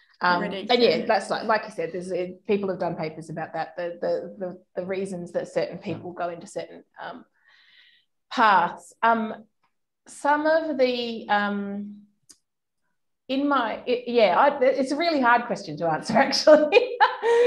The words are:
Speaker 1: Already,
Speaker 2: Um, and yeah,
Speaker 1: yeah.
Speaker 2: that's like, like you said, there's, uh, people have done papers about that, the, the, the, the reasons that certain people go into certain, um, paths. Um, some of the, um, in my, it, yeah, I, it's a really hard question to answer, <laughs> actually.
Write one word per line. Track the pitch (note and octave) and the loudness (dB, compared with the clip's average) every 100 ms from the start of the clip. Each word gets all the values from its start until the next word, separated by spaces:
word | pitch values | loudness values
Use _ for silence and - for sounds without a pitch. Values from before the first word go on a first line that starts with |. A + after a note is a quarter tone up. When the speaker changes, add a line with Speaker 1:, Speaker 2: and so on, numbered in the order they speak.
| _ - | _ -4
Speaker 1:
Already, | F3+ F3 - G3 | 0 0 -2 -6
Speaker 2:
Um, | G#3+ | 0
and | B3 | 4
yeah, | A3+ - | 4 2
Speaker 1:
yeah. | - | 2
Speaker 2:
that's | A3 - | 0 0
like, | E3 | -6
like | G#3+ G#3+ - | 0 -2 -2
you | |
said, | - E3 | -8 -6
there's, | F3+ F3+ | -6 -6
uh, | F3 F3+ F3+ - | -6 -6 -8 -2
people | G3+ G3 | -2 -2
have | F#3 | -4
done | F3 E3 | -4 -4
papers | D#3 D#3+ D#3 | -8 -10 -12
about | D#3+ D#3 | -10 -8
that, | E3 D#3 - | -8 -8 -8
the, | F3 E3+ | -8 -6
the, | F3 E3+ F#3 - | -4 -4 -6 -10
the, | F3+ F3 _ - | -10 -12 _ -10
the | F3+ | -6
reasons | F#3+ G3 F3+ E3+ | -6 -6 -8 -6
that | F3 - | -8 -4
certain | F3 D3+ E3 | -4 -4 -6
people | - D#3+ - | -10 -10 -10
go | F3+ F3 | -8 -8
into | E3 G3 | -10 -12
certain, | E3+ - - _ - | -12 -12 -16 _ -16
um, | - - - _ _ _ _ _ _ _ _ _ - | -16 -16 -20 _ _ _ _ _ _ _ _ _ -8
paths. | - A3 F#3 F3 - - - | 2 4 4 2 -4 -16 -2
Um, | A3+ A3+ A3 - - _ _ _ _ _ - | 2 2 -2 -10 -18 _ _ _ _ _ -20
some | - C#4+ D4 D#4 | -4 0 0 2
of | D#4+ D#4 C4 | 0 0 0
the, | B3+ B3 A#3 A3+ - | 0 0 -6 -8 -2
um, | G#3 G3+ G3+ G3+ G3+ G#3 - _ _ _ _ _ _ _ _ _ _ _ _ - | 0 0 -4 -6 -8 -10 -16 _ _ _ _ _ _ _ _ _ _ _ _ -6
in | C4+ C#4+ | -2 0
my, | C4+ A3+ - - | 0 0 -4 -2
it, | B3 A#3 | -2 0
yeah, | A#3 G3 E3+ | 4 4 6
I, | C4+ - | 4 4
it's | B3+ C4+ C4+ | 2 2 -2
a | D4 | 0
really | E4+ D4+ | 0 2
hard | A#3+ A#3+ - | 4 4 2
question | F#3+ - D3+ | -8 -8 -4
to | E3+ | -2
answer, | D#3 - | -2 0
<laughs> | A#3 | 2
actually. | C4+ - - D4+ D4+ G4+ B4 - A#4+ B4 A4+ A#4 | 2 4 8 8 8 4 4 2 0 2 2 4